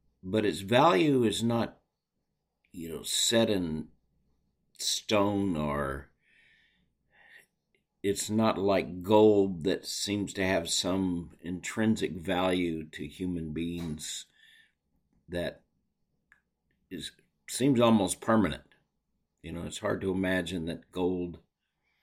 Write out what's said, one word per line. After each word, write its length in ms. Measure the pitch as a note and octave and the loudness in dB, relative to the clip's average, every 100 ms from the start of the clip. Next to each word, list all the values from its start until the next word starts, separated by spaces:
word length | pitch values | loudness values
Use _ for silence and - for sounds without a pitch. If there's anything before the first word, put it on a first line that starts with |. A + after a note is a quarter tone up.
| _ _ | _ _
But 220 | F#2 G#2+ G#2 | -4 0 0
its 160 | D#2+ | -2
value 640 | G2 B2 D#3+ F#3 D#3 C3 | 2 4 6 6 4 4
is 200 | A2 G2+ | 4 2
not, 340 | A#2 A#2 G#2 - _ _ _ _ _ _ _ _ _ - | 0 0 -2 -8 _ _ _ _ _ _ _ _ _ -14
you 140 | E2 | -12
know, 140 | D2+ | -10
set 480 | - - - A2+ A2 | -4 -2 2 2 2
in 380 | G2 E2+ D#2 - _ _ _ _ _ _ _ _ - | 0 -2 -4 -8 _ _ _ _ _ _ _ _ -8
stone, 760 | - - - G#2+ G2+ G2+ G2 D#2 | -6 -6 0 0 2 0 -2 -2
or 540 | D2+ C#2+ C#2 C2+ - _ _ _ _ _ _ _ _ _ _ _ _ - _ _ _ _ _ _ | -2 -2 -4 -6 -12 _ _ _ _ _ _ _ _ _ _ _ _ -20 _ _ _ _ _ _
it's 300 | G2+ G2 G2+ | -4 -2 -2
not 260 | G#2+ A2 - | 0 0 2
like 460 | G2 F#2+ D#2+ F2+ | 2 0 0 -6
gold 600 | F2+ G#2+ G#2+ G#2 G2 F2 F#2 | 4 8 8 8 4 0 -2
that 200 | F2+ - | -2 -4
seems 480 | - G2+ G2+ G2 | -8 -4 -4 -4
to 100 | - | -2
have 240 | F#2 F#2 E2+ | 0 0 -2
some 680 | - F#2 F#2+ F#2 E2+ D#2 - | -2 0 0 0 -2 -8 -12
intrinsic 720 | E2 F2+ - - A2 G#2+ - | -10 -8 -8 -2 0 0 -2
value 720 | F2 D#2+ F2+ F#2 F#2 F2 D#2+ D#2 | -6 -4 0 0 0 0 -4 -8
to 200 | - D2 | -12 -14
human 480 | - F#2 E2+ D#2+ | -8 -6 -6 -6
beings 720 | D#2 E2+ E2+ E2+ D2+ - - - _ _ _ _ _ _ _ _ _ - | -6 -6 -6 -8 -8 -10 -12 -14 _ _ _ _ _ _ _ _ _ -10
that 320 | F2 E2 - _ _ _ _ _ _ _ _ _ _ _ _ - | -6 -6 -8 _ _ _ _ _ _ _ _ _ _ _ _ -16
is, 220 | E2+ - _ _ _ - | -14 -14 _ _ _ -10
seems 320 | - C3+ A#2+ | 0 2 4
almost 420 | A#2 A2 F2+ - | 6 6 2 -2
permanent. 420 | - A2+ E2+ C#2 _ _ _ _ _ _ _ _ | 0 2 2 -2 _ _ _ _ _ _ _ _
You 80 | E2+ | -12
know, 140 | E2+ F2 | -10 -10
it's 100 | - | -6
hard 220 | G#2 F#2+ | -4 -2
to 100 | F#2+ | -2
imagine 540 | F#2 F#2 F#2 E2+ F#2 E2 | -2 0 -2 -2 -6 -6
that 260 | D#2+ _ | -10 _
gold 460 | F#2 F2+ F2+ F2 E2 _ _ _ _ _ _ | -2 -2 -2 -6 -10 _ _ _ _ _ _